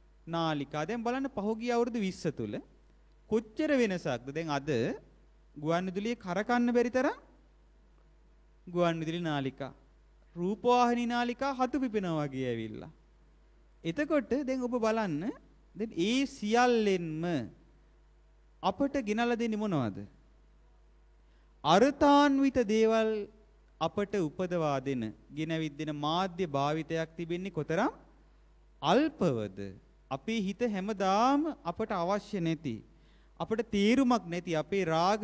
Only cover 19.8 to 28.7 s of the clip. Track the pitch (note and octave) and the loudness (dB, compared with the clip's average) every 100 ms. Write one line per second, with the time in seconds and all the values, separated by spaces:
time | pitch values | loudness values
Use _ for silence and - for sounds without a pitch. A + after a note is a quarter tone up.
19.8 | A2+ G2+ G2+ - _ _ _ _ _ _ | -2 -6 -14 -20 _ _ _ _ _ _
20.8 | _ _ _ _ _ _ _ - C#3+ F3+ | _ _ _ _ _ _ _ -4 4 6
21.8 | C4+ C#4+ C#4+ C#4+ C#4+ C4+ C#4 B3+ G#3 A3 | 6 6 6 8 6 4 2 2 2 4
22.8 | A3 A3 A3 A3 G3+ - - _ _ _ | 4 4 0 -2 -6 -14 -20 _ _ _
23.8 | D#3+ G#3 G3+ G#3 D#3 D3 F3+ F3 D3+ C#3 | -4 -2 -4 -2 -2 -2 -4 0 0 0
24.8 | C3 C3 A2 G2+ - C#3 D#3 D#3+ D#3 C#3+ | -2 -4 -4 -8 -14 -8 -4 -4 -4 -6
25.8 | D#3 D3 D3 E3+ F#3+ F3 F3 C#3 C#3+ D#3+ | -8 -4 -2 -2 -2 -4 -4 0 0 -2
26.8 | D3 D#3+ D#3+ - E3 F3 G3 E3 D3 E3 | -4 -4 -6 -8 -8 -6 -6 -6 -2 0
27.8 | B3+ - - - - _ _ _ _ | 0 -2 -16 -20 -20 _ _ _ _